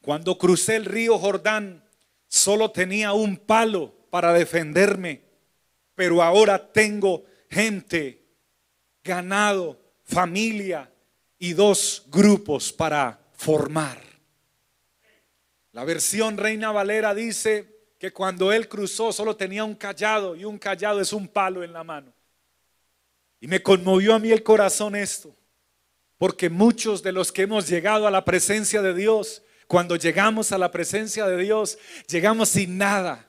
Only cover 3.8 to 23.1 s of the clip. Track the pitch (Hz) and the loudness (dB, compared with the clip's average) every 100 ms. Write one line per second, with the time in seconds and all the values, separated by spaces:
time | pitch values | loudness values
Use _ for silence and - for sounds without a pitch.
3.8 | 131 _ _ 175 170 170 160 170 156 156 | -6 _ _ 0 4 4 2 -2 0 2
4.8 | 208 196 180 139 _ _ _ _ _ _ | 2 2 -6 -12 _ _ _ _ _ _
5.8 | _ - 180 170 170 190 214 196 - 214 | _ -4 2 4 6 6 6 4 0 0
6.8 | 214 208 196 175 _ _ _ 180 220 202 | 0 0 -2 -2 _ _ _ -2 -2 -2
7.8 | - 170 139 - _ _ _ _ _ _ | -6 -6 -6 -12 _ _ _ _ _ _
8.8 | _ _ - 180 180 196 208 196 170 131 | _ _ -8 -8 -4 0 0 0 -4 -10
9.8 | _ _ _ - 180 185 226 214 196 160 | _ _ _ -2 0 -2 -4 -4 -6 -8
10.8 | 135 _ _ _ _ _ 180 165 208 190 | -10 _ _ _ _ _ -6 2 4 4
11.8 | - - _ 151 202 202 202 143 - - | 0 -6 _ 6 6 6 2 -6 -6 -4
12.8 | 160 151 127 107 _ _ - 151 143 156 | -2 0 -2 -4 _ _ 0 0 0 -4
13.8 | 147 - - _ _ _ _ _ _ _ | -6 -10 -20 _ _ _ _ _ _ _
14.8 | _ _ _ _ _ _ _ _ _ 113 | _ _ _ _ _ _ _ _ _ -12
15.8 | 135 160 - 202 220 208 208 214 220 208 | -8 -4 -4 -2 -4 -2 -4 -4 -4 -2
16.8 | 196 214 214 202 233 208 220 214 - _ | -2 -2 -2 -2 -6 -4 -2 -2 -4 _
17.8 | _ _ 190 - 190 180 185 220 226 208 | _ _ -14 -6 -6 -2 0 0 -2 -8
18.8 | 196 - 226 202 220 214 190 202 214 208 | -8 -4 -4 -4 -6 -6 -8 -6 -8 -8
19.8 | 202 190 208 214 196 165 202 208 202 185 | -12 -4 -2 -2 -4 -10 -12 -10 -8 -4
20.8 | 208 208 190 208 190 208 190 185 175 170 | -2 -2 -2 -6 -4 -2 -2 -4 -12 -14
21.8 | 165 151 135 _ _ _ _ _ _ _ | -14 -14 -16 _ _ _ _ _ _ _
22.8 | _ _ _ | _ _ _